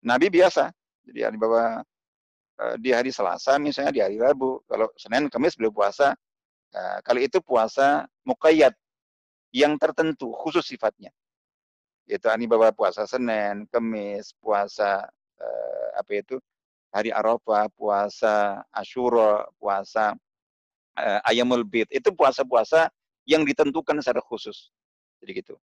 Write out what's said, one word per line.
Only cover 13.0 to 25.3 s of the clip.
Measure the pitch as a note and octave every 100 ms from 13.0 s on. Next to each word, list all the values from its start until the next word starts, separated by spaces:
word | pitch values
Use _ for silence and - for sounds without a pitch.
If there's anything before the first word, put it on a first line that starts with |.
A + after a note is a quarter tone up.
| G#2
Senin, | C3 A#2+ A2 G2+ G#2 G#2
Kemis, | A#2+ A2+ A2 G2+ G2+ G#2 _
puasa, | A2 G#2 G2+ - G#2 G2 - _ _ _
eh, | - A1+ A1+ - A#1 -
apa | G2+
itu, | G#2 G2+ C3 _ _ _ _ _
hari | G2+ A2
Arafah, | A2 G#2+ A2+ - G#2+ G#2+
puasa | _ G#2+ G2+ G2+ - A2+ G#2+ G#2 G2+ G#2+
Asyura, | - G2+ - B2 A#2 A2 G#2 - _
puasa, | G#2 G2 G2 A2 G#2+ - _ _ _ _ _ _ _ -
eh, | A#2 G2+
Ayyamul | A#2 A#2 B2 B2
Bid. | A2 A#2 A2
Itu | C3 -
puasa-puasa | F#3 C#3+ C3 C3 B2 A2 D#3+ D#3+ _ _ _
yang | - D#3 D3
ditentukan | C#3 D3 C#3+ C#3 D3+
secara | C3 B2
khusus. | - A2 - G2+ _ _ _ _ _ _
Jadi | -